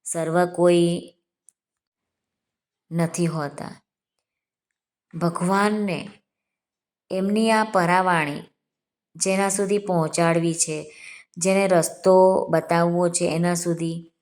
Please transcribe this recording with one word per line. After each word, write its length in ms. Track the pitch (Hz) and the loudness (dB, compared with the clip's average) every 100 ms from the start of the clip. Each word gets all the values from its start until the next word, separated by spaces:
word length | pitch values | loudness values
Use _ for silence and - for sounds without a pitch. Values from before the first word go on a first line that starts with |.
| - | -10
સર્વ 300 | 170 160 170 180 | -6 -2 0 0
કોઈ 440 | 175 175 175 170 175 - _ _ _ _ _ _ _ _ _ _ _ _ _ _ _ _ _ _ | 2 4 4 2 -2 -8 _ _ _ _ _ _ _ _ _ _ _ _ _ _ _ _ _ _
નથી 360 | 165 165 175 170 | -4 -2 -2 -4
હોતા. 480 | 156 143 147 - - _ _ _ _ _ _ _ _ _ _ _ _ _ | -4 -8 -10 -16 -18 _ _ _ _ _ _ _ _ _ _ _ _ _
ભગવાનને 840 | 165 170 170 180 196 208 214 202 156 - - _ _ _ _ _ _ _ _ _ | -4 -4 -2 -2 0 0 -2 -4 -6 -10 -18 _ _ _ _ _ _ _ _ _
એમની 400 | 190 196 214 220 | -4 -2 0 2
આ 140 | 220 | 2
પરાવાણી 800 | 220 190 170 185 185 170 147 147 - _ _ _ _ _ _ 160 | 2 2 2 2 2 0 -2 -6 -12 _ _ _ _ _ _ -6
જેના 320 | 190 190 196 | -2 0 0
સુધી 300 | 196 196 202 | -2 -2 -2
પહોંચાડવી 760 | 202 175 156 160 165 165 165 | 0 -2 0 0 2 2 0
છે, 220 | 160 - 151 151 - - - _ - | -2 -4 -6 -12 -20 -20 -20 _ -4
જેને 280 | 180 190 196 | 0 0 2
રસ્તો 800 | 175 156 - 190 185 185 190 - | 2 0 0 4 6 6 4 0
બતાવવો 580 | 165 160 170 175 175 175 | -2 0 0 2 0 -2
છે, 160 | 175 | -2
એના 300 | 175 160 175 | -2 -2 -2
સુધી 440 | 175 175 165 170 170 165 _ | -2 -4 -4 -4 -8 -14 _